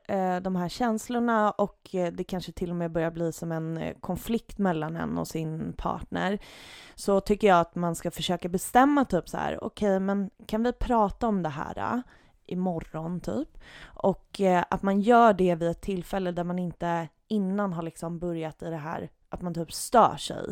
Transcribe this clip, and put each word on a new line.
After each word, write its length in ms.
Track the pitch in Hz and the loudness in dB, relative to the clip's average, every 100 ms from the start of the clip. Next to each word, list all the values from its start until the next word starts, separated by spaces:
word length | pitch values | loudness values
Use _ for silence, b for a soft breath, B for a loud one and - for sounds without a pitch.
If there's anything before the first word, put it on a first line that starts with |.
| - | -4
eh, 280 | 202 185 180 | -2 0 0
de 200 | 185 185 | -2 -2
här 120 | 175 | -2
känslorna 800 | - 247 220 - 247 240 226 214 | -2 -2 -2 -2 -2 2 2 2
och, 440 | - 202 - - | 2 -2 -4 -8
eh, 180 | 190 175 | -2 -2
det 120 | 175 | -4
kanske 280 | 185 185 170 | -6 -6 -8
till 180 | - 175 | -6 -4
och 60 | 175 | -2
med 140 | 170 | -2
börjar 180 | 170 165 | 0 -2
bli 220 | 165 165 | -2 -4
som 200 | 160 170 | -4 -6
en, 260 | 160 160 165 | -4 -4 -6
eh, 180 | 160 - | -6 -8
konflikt 580 | - 175 - 226 - - | -6 -6 -2 -4 -4 -2
mellan 380 | 190 165 156 165 | 0 0 -2 -4
en 220 | 160 170 | -4 -4
och 100 | 165 | -4
sin 440 | 160 160 160 156 165 | -4 -4 -6 -8 -6
partner, 600 | 170 175 - 175 180 208 B B B B B | -4 -4 -6 -4 -2 -4 B B B B B
så 260 | B - 196 | B 0 2
tycker 280 | - 208 208 | 2 2 6
jag 120 | 175 | 6
att 140 | 170 | 4
man 200 | - 175 | 0 -2
ska 160 | 165 175 | -2 -6
försöka 380 | - 156 175 180 | -6 -4 -4 -2
bestämma 560 | 180 - 240 247 190 | -4 2 6 6 6
typ 240 | - 175 - | 4 0 -2
så 80 | - | -6
här, 280 | 71 - | -4 -4
okej, 360 | - - 208 190 | -8 -2 0 2
men 300 | 196 196 190 _ - | 2 -2 -4 _ -6
kan 160 | 214 | -2
vi 100 | 240 | -2
prata 540 | 240 - 240 202 - 240 | -2 0 2 2 0 0
om 140 | 202 | 0
det 60 | 156 | 0
här, 300 | 143 - - | -4 -8 -4
eh, 200 | 101 247 247 b b b - | -2 -4 -6 b b b -8
imorgon 720 | 180 185 165 - 156 165 175 | -4 -2 -4 -6 -8 -6 -6
typ? 280 | - 214 320 - B B | -4 -6 -6 -12 B B
Och, 560 | B - 196 180 - - | B -2 0 0 -4 0
eh, 240 | 190 180 175 | 4 4 2
att 120 | 185 | 0
man 180 | 196 196 | 2 2
gör 320 | 202 240 233 | 6 8 8
det 220 | 185 185 | 6 4
vid 160 | 170 170 | 2 0
ett 100 | 170 | -2
tillfälle 520 | - 190 170 202 180 | -4 -6 -4 -4 -4
där 120 | 170 | -2
man 140 | 175 180 | -2 -2
inte 500 | 180 - 175 170 165 _ - | -4 -4 -2 -2 -4 _ -4
innan 440 | 220 185 202 202 | 0 0 0 -2
har 100 | 170 | -2
liksom 360 | 165 - 165 170 | -6 -8 -8 -6
börjat 440 | 175 165 156 151 | -4 -4 -6 -8
i 80 | 170 | -8
det 60 | 160 | -8
här 340 | 151 165 170 _ - | -6 -8 -10 _ -14
att 140 | 180 | -8
man 120 | 175 | -6
typ 180 | 165 165 | -4 -6
stör 440 | - - 240 175 143 | -6 2 6 6 4
sig, 280 | - - - | -8 -8 -8